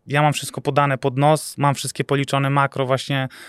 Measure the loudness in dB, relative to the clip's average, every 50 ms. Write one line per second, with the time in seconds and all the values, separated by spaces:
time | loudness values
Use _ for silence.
0 | _ -4 0 2 2 2 0 -2 -6 -8 -10 -6 -6 -2 0 2 2 2 0 0
1 | -2 -2 0 2 4 4 4 2 0 -4 -4 0 0 0 0 0 -4 -6 -6 -6
2 | -4 -2 -2 -2 0 0 0 0 0 2 2 2 2 0 0 -2 -2 0 0 -2
3 | -2 -2 -4 -2 -4 -4 -8 -14 -20